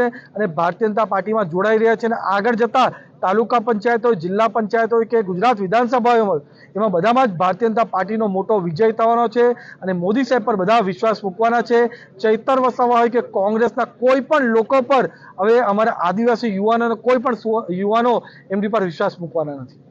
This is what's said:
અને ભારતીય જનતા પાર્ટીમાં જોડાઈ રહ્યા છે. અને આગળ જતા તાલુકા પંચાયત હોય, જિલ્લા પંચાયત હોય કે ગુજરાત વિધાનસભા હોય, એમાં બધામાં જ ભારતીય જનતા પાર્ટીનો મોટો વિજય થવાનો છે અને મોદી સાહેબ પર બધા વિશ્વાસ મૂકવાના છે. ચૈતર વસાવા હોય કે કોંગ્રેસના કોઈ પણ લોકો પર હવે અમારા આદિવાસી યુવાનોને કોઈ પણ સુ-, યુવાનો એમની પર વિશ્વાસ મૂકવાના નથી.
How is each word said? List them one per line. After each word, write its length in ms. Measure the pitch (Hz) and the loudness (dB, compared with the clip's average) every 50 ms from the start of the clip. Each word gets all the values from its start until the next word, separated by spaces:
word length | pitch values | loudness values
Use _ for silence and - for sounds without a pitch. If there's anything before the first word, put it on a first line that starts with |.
| 240 | 2
અને 420 | 240 240 - - - - 202 214 | 0 -2 -8 -20 -14 -6 -4 -4
ભારતીય 420 | 185 151 170 170 175 180 - 233 214 | -4 -2 -2 -2 -2 -2 -2 -2 -2
જનતા 160 | 208 226 214 | 0 -2 -2
પાર્ટીમાં 460 | 185 202 196 190 208 220 220 202 156 | 0 -2 -4 -2 -2 -2 -2 -2 -2
જોડાઈ 280 | 156 185 196 214 220 214 | -2 -2 0 2 2 2
રહ્યા 180 | 226 226 226 | 2 2 2
છે. 100 | 220 233 | 0 0
અને 120 | 226 226 - - 185 190 | -4 -4 -4 -2 -2 -2
આગળ 220 | 202 202 247 233 | 0 0 0 0
જતા 280 | 208 240 220 240 262 240 185 - - - - - - | 0 0 0 2 2 2 2 0 -6 -20 -20 -12 -4
તાલુકા 400 | 214 185 196 220 233 - 247 240 | -2 0 0 0 0 2 0 0
પંચાયત 460 | 220 240 233 202 208 233 240 226 220 | 0 0 -2 0 0 0 0 2 2
હોય, 120 | 240 233 165 156 | 0 0 0 -2
જિલ્લા 240 | 180 190 208 226 226 | -4 0 0 0 0
પંચાયત 440 | 220 240 220 190 233 226 226 208 233 | 0 -2 -4 0 0 0 0 2 2
હોય 120 | 233 226 | 0 0
કે 180 | 220 240 226 208 | 2 0 -2 0
ગુજરાત 380 | 180 180 180 220 254 254 202 | 0 -4 0 0 0 0 0
વિધાનસભા 540 | 196 175 214 233 247 226 262 247 220 240 240 226 | -2 0 0 0 0 2 0 0 2 4 4 4
હોય, 200 | 220 196 170 143 - - - - - - - | 2 2 0 -2 -4 -8 -20 -20 -20 -12 -6
એમાં 180 | 190 220 214 180 | -2 -2 0 0
બધામાં 340 | 170 180 226 240 262 269 226 | 2 2 2 2 2 2 0
જ 80 | 180 | 0
ભારતીય 320 | 156 180 185 190 185 240 220 | -2 -2 -2 0 0 -2 -2
જનતા 160 | 214 233 226 | 0 0 -2
પાર્ટીનો 440 | 220 - 185 190 185 220 220 226 202 | -2 -2 -4 -4 -2 -2 -2 -2 -2
મોટો 300 | 190 190 190 190 220 202 | -2 -4 -2 0 0 0
વિજય 280 | 170 175 156 165 220 220 220 | 0 -2 -2 0 0 0 2
થવાનો 340 | 226 226 226 233 233 240 226 | 2 0 2 2 2 0 0
છે 160 | 233 240 240 240 240 - - - - - - | 2 2 2 2 2 -2 -8 -20 -20 -10 -6
અને 100 | 190 185 | -4 -4
મોદી 320 | 175 175 190 220 269 262 | -2 -2 0 0 0 0
સાહેબ 200 | - 262 240 208 | 0 0 0 0
પર 120 | 247 226 | 0 -2
બધા 220 | 190 180 196 226 240 | 0 0 2 2 2
વિશ્વાસ 400 | 196 190 180 - 226 226 208 214 214 | 2 0 -4 -2 -2 -2 -2 -2 -4
મૂકવાના 380 | 196 180 208 226 233 240 240 233 | -8 -4 -2 0 0 0 0 0
છે. 180 | 240 240 233 240 233 - - - - - - - | 0 2 2 2 0 -2 -10 -20 -20 -18 -4 0
ચૈતર 360 | 220 220 220 220 269 269 262 | 0 0 0 0 0 0 2
વસાવા 400 | 254 254 247 254 247 240 240 233 | 0 -2 0 0 0 2 2 2
હોય 120 | 240 240 233 | 2 2 0
કે 60 | 233 - - - | -2 -4 -2 -4
કોંગ્રેસના 520 | 208 190 208 220 220 240 240 247 247 226 - - - | -2 -2 0 0 0 0 -2 0 -4 -6 -6 -6 -2
કોઈ 200 | 233 254 262 277 | 2 2 2 2
પણ 340 | 254 - 311 294 262 233 226 | 2 0 0 0 2 2 2
લોકો 240 | 226 214 - 269 269 247 | 0 0 2 0 0 2
પર 280 | - 277 254 185 160 - - - - - - | 2 2 2 2 0 -6 -12 -20 -20 -6 -2
હવે 200 | 190 220 233 247 | 2 2 4 4
અમારા 380 | 240 202 202 208 220 226 - 139 165 175 | 2 2 0 2 0 0 0 -2 -2 -2
આદિવાસી 460 | 185 214 233 247 233 220 240 226 196 | -2 0 0 0 0 0 -2 -4 -4
યુવાનોને 420 | 190 202 220 233 233 233 233 226 | -2 0 0 0 0 0 -2 -2
કોઈ 220 | 226 - 240 254 247 | -2 0 0 0 2
પણ 160 | 233 269 233 | 0 -2 -4
સુ-, 320 | - - 220 220 226 220 170 | -4 -4 -2 -2 -2 -2 -4
યુવાનો 440 | 180 185 202 202 220 233 233 247 233 185 - - - - - - | -6 -4 -2 0 0 2 2 2 0 0 -2 -8 -20 -20 -10 -6
એમની 180 | 190 208 196 214 | -4 -2 -2 0
પર 160 | 226 214 190 | 0 -2 -2
વિશ્વાસ 360 | 180 156 - 208 185 - - | -2 -4 -2 -4 -4 -4 -6
મૂકવાના 380 | 170 151 - 165 151 147 143 139 | -14 -6 -4 -4 -4 -4 -6 -12
નથી. 240 | 123 - - - - _ | -14 -16 -20 -20 -20 _